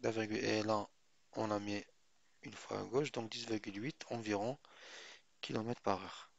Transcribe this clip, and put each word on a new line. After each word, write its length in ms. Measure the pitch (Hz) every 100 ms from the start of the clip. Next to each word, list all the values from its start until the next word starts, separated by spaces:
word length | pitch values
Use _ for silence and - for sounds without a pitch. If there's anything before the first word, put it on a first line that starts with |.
la 100 | 117
virgule 320 | 113 107 107
est 200 | 110 107
là, 260 | 107 107 104 _ _ _ _
on 160 | - 110
la 100 | 104
met 280 | 104 104 104 - _ _ _ _
une 120 | -
fois 240 | 104 - 101
à 40 |
gauche, 280 | 101 123 151
donc 160 | 127 113
dix 160 | 120
virgule 380 | 117 110 110 98
huit 200 | 110 - -
environ 500 | 117 107 101 113 143 - - - - - - _ -
kilomètres 400 | - 127 110 120
par 200 | - 98
heure. 280 | 95 - -